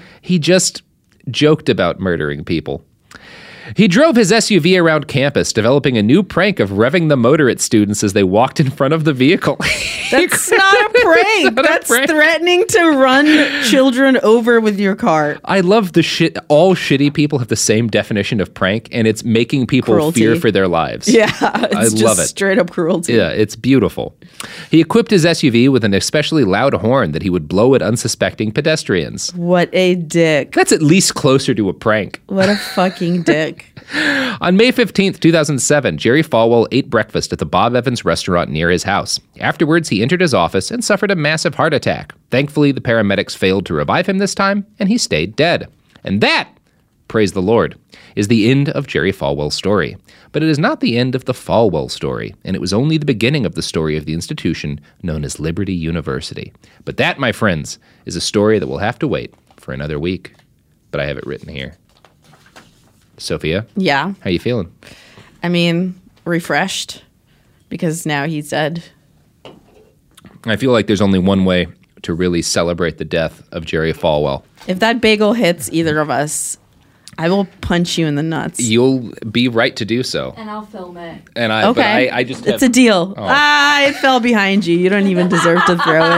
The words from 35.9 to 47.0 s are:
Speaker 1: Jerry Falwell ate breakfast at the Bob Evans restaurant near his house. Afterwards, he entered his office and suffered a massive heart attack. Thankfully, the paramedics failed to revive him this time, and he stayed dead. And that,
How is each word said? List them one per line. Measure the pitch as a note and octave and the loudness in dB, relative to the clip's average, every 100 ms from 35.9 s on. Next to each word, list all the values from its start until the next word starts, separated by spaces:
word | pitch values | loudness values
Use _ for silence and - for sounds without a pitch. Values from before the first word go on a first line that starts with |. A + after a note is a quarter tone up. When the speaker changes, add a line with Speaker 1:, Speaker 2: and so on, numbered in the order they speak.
| D#2+ | -2
Speaker 1:
Jerry | A2 C#3 | 2 2
Falwell | D#3 A#2 A#2 A#2+ A2 | 2 2 4 4 2
ate | B2 - | 0 0
breakfast | A2+ G#2+ E2 - | -2 -2 -4 -6
at | - | -6
the | D2+ | -2
Bob | F2+ A2 | 0 0
Evans | B2 A#2+ A#2+ | 0 -2 -2
restaurant | F2 E2 - F2 D#2+ | -2 -2 0 -2 -2
near | D2+ E2+ | -2 0
his | F2 | 0
house. | - F2+ C#2+ - - - | 0 -2 -2 -8 -10 -6
Afterwards, | B2+ D#3+ D3+ E3 D#3+ | -6 -2 0 0 0
he | G2+ | -2
entered | A#2+ F3 | 0 0
his | F3+ | 2
office | A2 E2 F#2+ - | 2 0 -2 -4
and | B3 | -6
suffered | - G3+ G#3 | -2 0 0
a | F#3+ | 0
massive | D3 D#3 F3 | 0 -2 -2
heart | - D3+ | 0 0
attack. | C#3+ - F2 - - _ | 0 -2 -4 -8 -20 _
Thankfully, | A#2+ C#3+ - D3 | -2 -2 0 0
the | C3 | 0
paramedics | - A#2 G#2 G2 - | 0 0 2 0 -2
failed | - F#2+ F#2+ | -2 0 0
to | F2+ | -2
revive | D#2 C#2+ B2 F#3 | -4 0 -2 -2
him | F#3+ | -2
this | G3+ | -2
time, | - G3 G3+ G3 - | -2 -2 -2 -6 -4
and | G3 | -2
he | A#3 | -2
stayed | - D#2 E2 A2 | -2 -4 -2 0
dead. | D#3+ D#3 - _ _ _ | 0 0 -4 _ _ _
And | - G2 | -4 0
that, | - - - _ _ _ _ _ | 0 0 -4 _ _ _ _ _